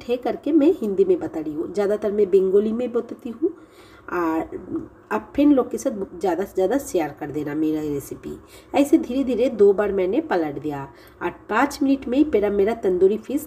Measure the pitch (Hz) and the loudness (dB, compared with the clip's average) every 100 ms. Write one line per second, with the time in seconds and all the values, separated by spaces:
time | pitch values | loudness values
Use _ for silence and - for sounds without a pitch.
0 | - 240 240 214 285 311 294 359 214 190 | -4 -4 -2 -4 2 4 4 2 0 2
1 | 190 170 160 165 156 151 190 185 202 208 | 2 2 -2 -6 -6 -6 -6 -2 -2 0
2 | 214 208 190 190 190 202 220 226 247 233 | -2 0 4 4 6 4 2 -2 -2 -4
3 | 226 - 240 226 339 - - - - - | -6 -10 -12 -4 -4 -4 -14 -20 -20 -20
4 | - 180 165 160 - - - - - - | -8 -4 -2 -2 -4 -10 -8 -8 -8 -16
5 | - 214 - - 294 269 247 226 269 208 | -6 -6 -4 2 4 4 0 -4 -4 -6
6 | 190 175 190 170 196 - 190 269 - 175 | -8 -4 -2 -2 -4 0 0 0 -2 -2
7 | 151 - 147 151 147 151 156 156 151 143 | -4 -6 -8 -6 -6 -2 -2 -2 -4 -6
8 | - - - - - - - 269 277 320 | -8 -12 -12 -14 -16 -20 -2 0 4 2
9 | - 262 262 220 254 214 202 202 208 196 | 2 -2 0 0 0 6 6 6 0 0
10 | 185 254 - 185 156 139 147 143 139 - | 0 -2 0 -2 -2 -4 -8 -8 -10 -16
11 | - - 170 - - 214 277 - 277 269 | -20 -10 -8 -8 -4 0 0 0 0 0
12 | 240 262 302 214 208 202 196 233 190 180 | 0 2 2 2 2 2 0 0 0 4
13 | 190 214 - 277 | 4 2 -2 -6